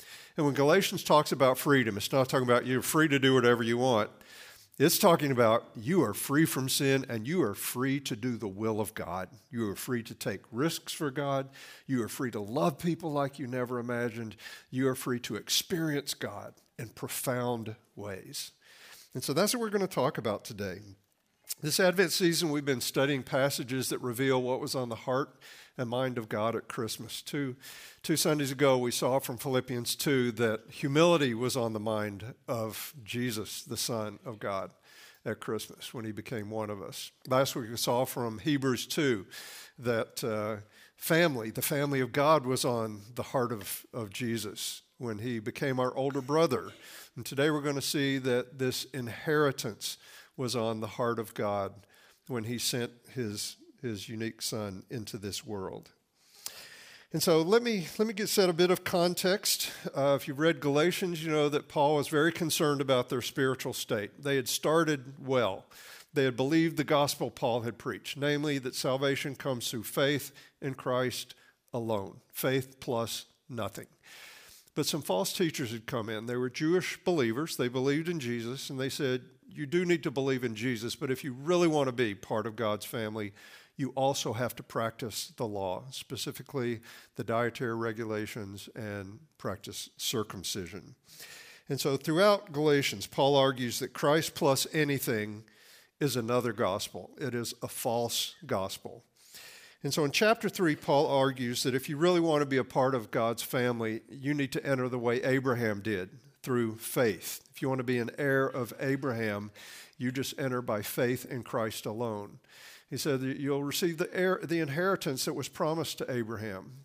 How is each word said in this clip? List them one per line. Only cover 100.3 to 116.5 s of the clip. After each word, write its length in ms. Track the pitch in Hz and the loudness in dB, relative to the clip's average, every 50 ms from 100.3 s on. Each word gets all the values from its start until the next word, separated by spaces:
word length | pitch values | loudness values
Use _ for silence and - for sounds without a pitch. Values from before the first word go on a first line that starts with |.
| 226 220 - 196 | 4 4 0 -4
three, 260 | - - 190 156 147 | 0 2 2 2 2
Paul 320 | - - - 151 139 160 | 0 2 4 4 6 6
argues 560 | 135 139 135 135 135 131 127 127 120 123 - | 6 4 4 4 4 2 0 -2 -2 -2 0
that 120 | - 135 123 | 0 0 0
if 140 | 135 131 - | 0 -2 -2
you 80 | 151 | -2
really 220 | 139 170 180 180 170 | 2 4 4 4 6
want 240 | 165 165 151 147 | 4 4 4 4
to 40 | 147 | 4
be 100 | 139 135 | 4 2
a 80 | 131 117 | 2 2
part 300 | - - 147 127 131 135 | 2 2 2 4 4 2
of 180 | 123 107 - | 0 -2 -2
God's 300 | - 131 113 113 120 - | 0 2 2 2 0 -2
family, 580 | - - - 131 123 123 120 117 113 110 110 113 - - | -4 -2 0 2 2 2 2 0 -2 -2 -2 -4 -8 -12
you 260 | 110 139 131 139 147 | -14 -6 -2 -2 0
need 160 | 143 139 131 | 0 0 0
to 140 | - 165 - | -2 -2 0
enter 220 | 143 139 127 127 123 | 0 0 0 0 -2
the 100 | 123 123 | -2 0
way 240 | 117 120 117 127 | 0 2 2 2
Abraham 580 | 139 139 131 135 131 135 120 120 120 110 104 101 | 2 2 2 2 2 2 0 2 0 0 -2 -2
did, 300 | 98 110 104 90 92 101 - 127 - - _ _ | -2 -2 -2 -2 -4 -8 -12 -20 -20 -20 _ _
through 340 | - 143 127 120 117 110 110 | -4 -2 0 0 0 0 -4
faith. 640 | 113 - - - 151 127 110 92 82 - - - - _ _ - | -6 -8 -4 0 2 2 2 2 0 -6 -10 -10 -12 _ _ -10
If 80 | - | -6
you 60 | 156 135 | -4 -2
want 100 | 131 127 | -2 -2
to 60 | 123 | 0
be 140 | 123 127 120 | 0 0 0
an 120 | 117 123 - - | 0 -4 -4 -2
heir 280 | 147 139 135 135 135 | 0 2 2 2 2
of 260 | 135 - 139 120 110 - - | 2 0 -4 -6 -6 -6 -4
Abraham, 720 | 151 135 135 135 143 139 117 113 113 107 104 104 104 104 - - - - - - - - _ | -2 -2 0 0 -2 -4 -2 -2 -2 -2 -2 -2 -6 -8 -12 -16 -20 -18 -18 -18 -20 -18 _
you 140 | - 123 127 | -4 -4 -4
just 280 | 127 139 123 - - - | -2 -2 -4 -4 -4 -4
enter 200 | 147 131 127 127 | -2 -2 -2 -2
by 220 | 123 127 113 104 | -2 -2 -2 -2
faith 420 | 104 - - 165 131 120 131 123 - - | -2 -4 -2 0 2 2 2 0 -4 -8
in 140 | 139 123 107 | -8 -8 -8
Christ 420 | - - 123 110 110 - - - | -4 -4 -2 -2 -2 -4 -6 -8
alone. 540 | 117 107 113 120 117 107 104 101 101 - - _ _ - - - - - - _ - | -6 -6 -4 -4 -4 -4 -6 -8 -12 -16 -20 _ _ -20 -20 -20 -20 -20 -20 _ -10
He 80 | 147 | -6
said 240 | 123 - 160 135 131 | -4 -2 0 0 0
that 180 | 131 131 135 - | 0 -2 -4 -2
you'll 240 | 143 139 143 139 | -2 -2 -2 -2
receive 360 | 143 143 139 - 190 175 165 151 | -2 -2 -2 0 0 0 0 -2
the 140 | 175 - | -4 -2
heir-, 280 | - 185 180 185 185 - | 0 0 2 2 0 0
the 180 | - 135 170 165 | -2 -2 -2 -2
inheritance 640 | 160 139 135 170 180 196 190 - - 160 135 127 - | -2 -2 -2 0 0 0 0 0 -2 -4 -4 -2 -4
that 100 | 175 147 | -4 -4
was 140 | 143 135 - | -4 -6 -8
promised 500 | - - 180 156 160 165 147 - - - | -4 -2 -2 -2 0 -2 -4 -4 -6 -8
to 120 | - - | -6 -4
Abraham. 680 | 131 120 113 107 117 101 107 110 | -2 -4 -4 -4 -6 -8 -8 -8